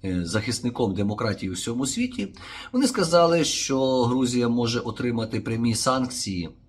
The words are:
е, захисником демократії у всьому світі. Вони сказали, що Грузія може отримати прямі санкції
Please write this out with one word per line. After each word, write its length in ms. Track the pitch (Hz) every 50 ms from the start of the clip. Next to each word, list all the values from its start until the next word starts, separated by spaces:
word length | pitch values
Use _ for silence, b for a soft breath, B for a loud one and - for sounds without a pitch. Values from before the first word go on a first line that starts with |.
| -
е, 200 | 95 90 90 87
захисником 680 | 82 87 110 107 - 117 - - 123 117 - 127 104 92
демократії 560 | 95 101 101 107 104 120 110 101 - - 95
у 40 | 92
всьому 320 | 87 - 113 117 123 139
світі. 420 | 135 - 233 247 247 254 - 196 196 - B B B B B B B B
Вони 140 | 254 285
сказали, 580 | 254 - - 185 160 165 175 170 170 170 170 151
що 580 | - - - - - 139 135 135 131 131 127 123
Грузія 460 | 117 123 131 131 120 123 123 120 120
може 320 | 120 120 120 117 117 120
отримати 600 | - 117 110 - 123 123 117 113 113 110 - 107
прямі 340 | - 117 113 113 117 120 110
санкції 760 | 110 - 135 131 131 127 123 - - - 104 95 90 85 78 - - -